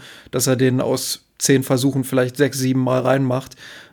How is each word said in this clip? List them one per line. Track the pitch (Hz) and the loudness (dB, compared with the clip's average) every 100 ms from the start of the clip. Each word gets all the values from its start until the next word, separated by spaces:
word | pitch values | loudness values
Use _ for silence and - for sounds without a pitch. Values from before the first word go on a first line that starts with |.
| - - - | -10 -20 -8
dass | 127 131 | -2 0
er | 120 | 2
den | 127 127 | 2 2
aus | 117 127 - - _ - | 0 -2 -4 -10 _ -4
zehn | - 135 | 2 2
Versuchen | 131 131 135 135 | 2 0 0 0
vielleicht | 123 131 127 127 | -2 0 0 0
sechs, | 139 143 | 0 0
sieben | 131 131 | -2 0
Mal | 127 127 | 0 0
reinmacht. | 127 135 131 127 - - - - - | 2 2 0 -2 -6 -18 -20 -20 -20